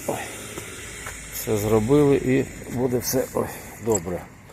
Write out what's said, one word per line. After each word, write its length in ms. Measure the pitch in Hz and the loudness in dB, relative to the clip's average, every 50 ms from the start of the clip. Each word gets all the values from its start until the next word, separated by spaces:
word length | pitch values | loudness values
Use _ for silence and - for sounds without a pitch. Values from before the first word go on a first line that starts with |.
| - - | -6 -4
Ой! 80 | - - - - - - - - - - - - - - - - - - - - - - - - | -4 -4 -6 -10 -12 -12 -12 -12 -12 -12 -12 -12 -12 -12 -12 -12 -12 -12 -12 -12 -12 -12 -14 -12
Все 240 | - - - 123 110 | -10 -8 -2 0 0
зробили 600 | 104 104 107 110 110 107 117 143 147 147 139 139 | 0 2 4 4 4 6 6 6 8 8 8 6
і 300 | - - 127 127 135 123 - - - - - - | 4 4 4 4 4 2 0 -6 -12 -12 -8 -4
буде 220 | 120 127 127 123 123 | -2 0 2 0 0
все, 280 | 113 - - 131 - - - | 0 0 -2 -2 -2 -2 -2
ой, 120 | 123 113 - - - - - - - 101 | -2 -2 -2 -6 -12 -14 -14 -14 -6 0
добре. 380 | - - - 165 185 - - - - - - - - | 0 0 2 0 -2 -6 -6 -8 -10 -18 -20 -20 -20